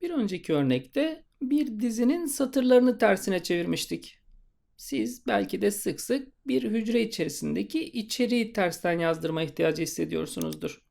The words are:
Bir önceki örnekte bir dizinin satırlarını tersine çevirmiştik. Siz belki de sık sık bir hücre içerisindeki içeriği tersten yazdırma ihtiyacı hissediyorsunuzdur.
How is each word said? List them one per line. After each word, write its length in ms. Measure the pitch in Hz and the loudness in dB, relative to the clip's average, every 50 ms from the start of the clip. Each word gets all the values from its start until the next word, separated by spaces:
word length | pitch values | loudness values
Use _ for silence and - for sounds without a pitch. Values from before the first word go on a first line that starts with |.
Bir 80 | 359 339 | -8 -4
önceki 420 | 339 277 214 202 190 175 - - | -2 -2 -2 -2 -4 -6 -2 0
örnekte 720 | 156 147 139 131 127 127 127 - - 277 302 320 311 320 - _ _ - | 2 2 4 2 2 0 -2 -2 -2 0 0 0 -2 -6 -14 _ _ -8
bir 380 | 277 254 285 302 294 - 220 208 | -2 0 2 2 0 0 -4 -2
dizinin 460 | 247 233 220 226 240 254 320 349 339 | -2 -2 0 2 2 2 2 2 0
satırlarını 720 | 277 - - 269 254 - 277 254 254 254 247 247 254 240 247 | -4 -2 -2 -2 0 0 2 4 8 8 8 8 6 4 4
tersine 440 | 233 208 196 185 - 196 190 180 | 4 4 4 2 2 0 0 0
çevirmiştik. 760 | 175 - 175 175 170 175 160 156 - - 170 - - - - _ _ - - - - _ _ _ _ _ _ | 0 0 0 0 0 0 -2 -2 -2 -4 -6 -8 -8 -14 -20 _ _ -20 -20 -20 -20 _ _ _ _ _ _
Siz 500 | - - - 285 254 - 240 247 - - | -16 -10 -6 -2 -2 -2 -2 -4 -8 -4
belki 360 | - 214 202 190 196 - 196 | 0 0 0 0 0 -2 2
de 80 | 202 202 | 2 2
sık 300 | 202 - - 190 147 - | 2 0 -4 -4 -4 -4
sık 460 | - - 247 285 - - _ _ - | -2 -2 -2 -2 -2 -8 _ _ -4
bir 160 | 269 254 262 | 0 0 0
hücre 400 | 247 214 214 226 214 233 226 233 | 0 0 0 0 0 2 2 0
içerisindeki 840 | 220 226 - - 160 - - - 156 147 151 175 208 - - 320 320 | 0 0 -2 -4 -4 -4 -4 -6 -4 -4 -2 -2 -4 -2 -4 -6 -6
içeriği 680 | - - 240 208 - - - 247 214 240 240 226 226 | -4 -6 -8 -6 -6 -2 -2 0 2 2 0 0 0
tersten 460 | - 214 185 170 170 - - 175 170 170 | 0 0 0 0 -2 -2 -2 0 0 2
yazdırma 440 | 170 165 165 160 165 160 160 160 | 2 0 0 0 -2 -4 -2 -2
ihtiyacı 400 | 160 147 - - 165 160 151 160 | -4 -4 -2 0 2 2 2 0
hissediyorsunuzdur. 1000 | 165 160 - - 165 160 165 - - - - - 80 80 78 - 82 78 - - _ _ | -4 -4 -2 -4 -4 -2 -2 -4 -4 -4 -4 -4 -4 -4 -4 -6 -8 -8 -10 -10 _ _